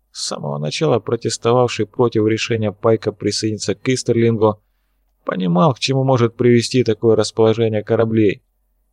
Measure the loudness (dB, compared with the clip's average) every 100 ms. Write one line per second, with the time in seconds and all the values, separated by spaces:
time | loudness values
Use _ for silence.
0 | _ -12 -10 -8 -8 -8 -6 -4 -2 -2
1 | -2 -4 -4 -4 0 2 0 -2 -6 -2
2 | 0 2 0 0 -4 -4 -4 -2 0 0
3 | -2 -4 -4 -4 -6 -6 -6 -6 -2 -2
4 | 0 0 2 2 0 0 _ _ _ _
5 | _ _ -8 -4 0 2 2 0 -2 0
6 | 2 2 2 2 4 4 2 0 0 0
7 | 2 2 0 2 2 2 0 -2 -2 0
8 | 0 2 0 0 _ _ _ _ _